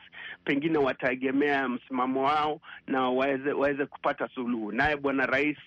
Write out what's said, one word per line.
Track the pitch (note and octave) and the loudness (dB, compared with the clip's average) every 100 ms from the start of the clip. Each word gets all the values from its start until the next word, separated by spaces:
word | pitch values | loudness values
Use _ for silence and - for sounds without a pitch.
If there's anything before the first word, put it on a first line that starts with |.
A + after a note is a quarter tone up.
| - - - - | -12 -18 -16 -8
pengine | - C#3 D#3+ D#3 | -2 0 2 2
wataegemea | C3+ C3 C3 B2+ C3 C3+ D3 C#3 C3 | 2 0 -2 0 0 2 2 2 0
msimamo | B2 - B2+ - C3 | -4 -4 -2 0 2
wao | C3+ D3+ D3+ D#3 - - - | 2 2 0 -4 -10 -14 -4
na | C3 | 0
waweze, | C3 B2+ C#3 C3+ C#3 | 2 2 2 0 0
waweze | C3 C#3 C#3 C#3 | 0 0 0 -4
kupata | - D#3 C#3+ B2 - | -4 -2 -2 -4 -4
suluhu. | A#2+ A#2+ G#2 | -4 -4 -2
Naye | A2 D3 D3 | 0 0 0
bwana | C#3 C3+ B2+ | 0 0 2
rais | C3 D3+ D3 | 2 0 -2